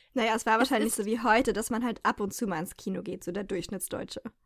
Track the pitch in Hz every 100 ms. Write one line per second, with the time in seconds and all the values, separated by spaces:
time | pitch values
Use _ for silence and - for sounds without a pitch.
0 | _ 262 226 226 - 220 262 247 220 -
1 | 208 233 233 220 240 196 220 226 240 -
2 | 208 - 202 - 214 165 131 - - 185
3 | 196 185 - 185 196 196 165 190 - 208
4 | 196 - - -